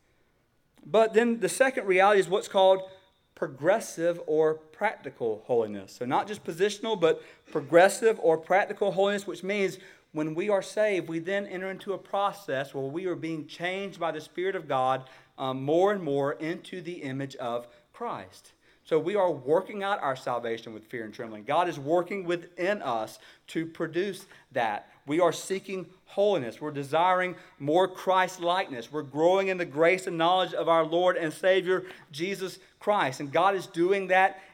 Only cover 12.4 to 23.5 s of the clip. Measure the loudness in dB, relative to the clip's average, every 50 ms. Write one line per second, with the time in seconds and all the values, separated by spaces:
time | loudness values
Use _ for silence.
12.4 | -8 -6 -4 -4 -4 -6 -6 -6 -6 -6 -6 -6 -4 -4 -6 -6 -6 -8 -8 -8
13.4 | -10 -12 -10 -8 -6 -6 -6 -6 -8 -10 -8 -6 -4 -4 -4 -6 -10 -10 _ -6
14.4 | -4 -4 -4 -6 -4 -2 -2 0 2 0 0 -2 -4 -10 -20 -20 -20 _ _ -8
15.4 | -6 -6 -6 -4 -2 0 2 4 4 4 2 0 -2 -2 -2 0 -2 -2 -4 -4
16.4 | -6 -6 -8 -8 -12 -14 -14 -12 -12 -12 -12 -10 -10 -8 -6 -6 -8 -8 -10 -8
17.4 | -6 -6 -6 -6 -8 -12 _ _ _ _ _ -12 -10 -10 -10 -10 -12 -16 -20 -20
18.4 | -20 _ _ _ _ _ _ _ _ 0 0 0 0 0 0 2 2 0 0 -2
19.4 | 0 0 2 2 0 -2 -6 -6 -4 -2 -2 -2 -2 -2 -4 -4 -4 -4 -4 -4
20.4 | -4 -4 -6 -6 -8 -12 -16 -16 -14 -12 -10 -10 -10 -10 -12 -12 -12 -12 -12 -10
21.4 | -6 -2 0 0 0 0 -4 -6 -2 0 0 0 0 -2 -6 -6 -4 -4 -4 -4
22.4 | -6 -10 _ -4 -2 -2 -2 -2 -2 -4 -4 -4 -4 -6 -10 -16 -20 -20 -20 _
23.4 | _ -8